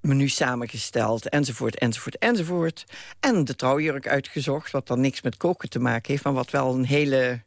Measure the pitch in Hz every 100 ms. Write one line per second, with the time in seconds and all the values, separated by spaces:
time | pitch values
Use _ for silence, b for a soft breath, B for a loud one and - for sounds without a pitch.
0 | 151 135 139 - 135 123 120 117 - 120
1 | 110 113 - 147 139 120 135 - 123 113
2 | - - 226 233 165 180 165 - - B
3 | B B 277 220 139 101 127 139 156 139
4 | - 139 - - 135 139 - 139 - 123
5 | 135 - 127 - - 254 - 120 123 113
6 | - 139 143 131 123 143 131 127 127 143
7 | 147 135 127 123